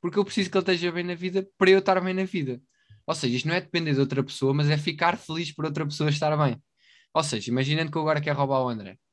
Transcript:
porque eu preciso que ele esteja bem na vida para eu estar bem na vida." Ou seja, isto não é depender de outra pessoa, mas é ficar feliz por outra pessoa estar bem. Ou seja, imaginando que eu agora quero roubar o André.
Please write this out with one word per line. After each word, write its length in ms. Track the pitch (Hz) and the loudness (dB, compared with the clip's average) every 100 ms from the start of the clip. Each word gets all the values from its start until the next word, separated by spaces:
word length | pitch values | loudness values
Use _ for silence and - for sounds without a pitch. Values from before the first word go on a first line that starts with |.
porque 160 | 170 196 | 0 0
eu 80 | 202 | 0
preciso 240 | - 185 | 0 0
que 80 | 190 | 0
ele 40 | |
esteja 280 | 180 175 175 | 0 0 0
bem 120 | 170 | -2
na 120 | 175 175 | -6 -4
vida 320 | 180 190 190 _ | -2 -2 -4 _
para 120 | 185 | 6
eu 80 | 190 | 6
estar 220 | 190 185 | 6 2
bem 120 | 180 | 0
na 100 | 185 190 | -2 -2
vida." 360 | 180 135 123 _ _ _ - - | -4 -4 -6 _ _ _ -20 -8
Ou 100 | 156 | -4
seja, 200 | 127 123 | 0 0
isto 100 | 147 | 0
não 80 | 175 | -2
é 60 | |
depender 320 | - 170 160 | -2 -4 0
de 60 | 135 | 0
outra 240 | 135 135 | 2 0
pessoa, 300 | 139 - 135 | -4 -2 0
mas 160 | 139 147 | 2 2
é 80 | 151 | 2
ficar 400 | 151 156 170 165 | -2 0 0 0
feliz 360 | - 165 170 | -2 -8 -6
por 120 | - 156 | -6 -6
outra 200 | 147 156 | -4 -4
pessoa 240 | - 151 | 0 0
estar 260 | 147 151 151 | 2 2 4
bem. 240 | 143 113 _ _ _ _ _ | 2 0 _ _ _ _ _
Ou 100 | 156 | -2
seja, 260 | 147 110 101 | -2 -4 -2
imaginando 400 | 123 135 151 156 | 0 0 0 -2
que 60 | 160 | -2
eu 40 | |
agora 200 | 156 151 | 0 0
quero 160 | 151 143 | 0 -2
roubar 240 | 139 135 | 0 0
o 80 | 127 | 0
André. 300 | 117 98 95 _ | -4 -10 -18 _